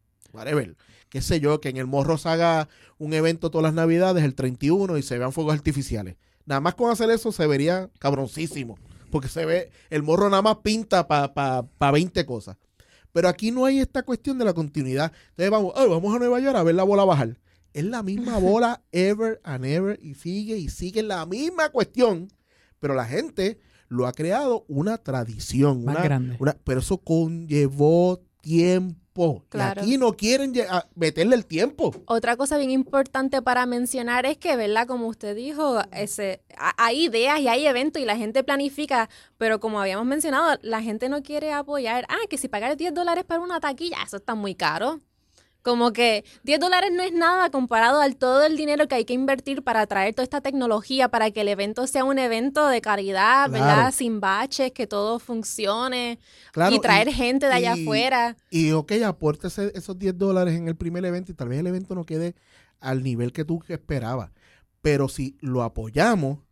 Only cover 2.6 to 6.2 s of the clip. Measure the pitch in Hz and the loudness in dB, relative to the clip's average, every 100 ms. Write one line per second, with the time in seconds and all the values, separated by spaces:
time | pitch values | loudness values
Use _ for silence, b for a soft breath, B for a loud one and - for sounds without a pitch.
2.6 | 151 b b - 151 156 165 165 165 165 | -2 b b -12 -4 0 2 0 -2 0
3.6 | 156 160 165 165 185 180 147 127 127 123 | 0 2 2 4 4 4 0 0 -4 -2
4.6 | 139 185 196 156 135 120 127 135 156 151 | 2 2 2 -2 -4 -4 -4 -2 -2 0
5.6 | 151 139 131 110 92 90 | 0 -2 -4 -6 -8 -16